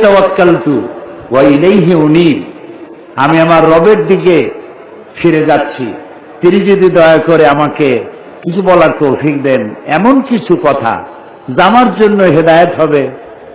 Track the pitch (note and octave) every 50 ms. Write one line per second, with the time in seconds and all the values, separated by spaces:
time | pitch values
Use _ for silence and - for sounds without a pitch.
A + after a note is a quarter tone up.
0 | A3 G#3 G3 G3 F#3+ F#3 F#3 G3 F#3 F3+ - E3+ - D3+ C#3+ A#2 G2 - - -
1 | - - - - - - A#2 C3 C#3 D3 C#3+ C#3+ D#3+ F#3 G#3 G#3 E3+ E3 F3+ D#3+
2 | D3+ D3+ D3+ E3+ F3 E3 C3 G2+ - - - - - - - - - - - -
3 | - - - - C3 D3 E3 E3 E3 E3 E3+ D#3+ D#3 D#3+ D#3+ E3 E3+ G#3 A3 G3
4 | E3 D#3+ F#3+ F3 D#3+ F3+ F3 D3+ A#2+ G#2 - - - - - - - - - -
5 | - - - - - F3 D#3 D#3 D3+ D3+ D3+ C3 - - - - C3 A2 F#2 -
6 | - - - - - - - - - F3 F#3 G3+ F#3 G3 G3 F3 F#3 F3+ E3+ F3
7 | D#3+ D#3+ D#3+ D#3 D3+ D#3+ E3+ D#3 D#3 D3 C#3+ C#3+ D3+ C#3+ D3 - D3+ C#3 B2+ A2+
8 | G2 - - - - - - - - F3 E3+ G3 F#3+ F3+ F3+ F3 D#3+ D3+ - -
9 | D3+ C#3 B2+ - C3+ D3+ D3 C#3+ C3 C#3+ C3 A#2+ A2 G#2+ G#2 - - - C#3+ D#3+
10 | F#3+ A#3+ C#4 C4+ B3 - A#3+ G#3+ D3+ - F3+ D#3 - D3 C3+ C3+ A#2 A2+ G#2 E2+
11 | D2 - - - - - - - - - B2+ C#3+ F3 F#3+ A3 B3 B3+ A3+ F3+ F3+
12 | A3 G#3 G#3 G3 G3 F3+ C#3+ E3 D#3+ E3 D#3+ E3 F3 E3+ F3 - D#3 D#3 D3 C#3+
13 | C#3 C3 - - - - - - - - -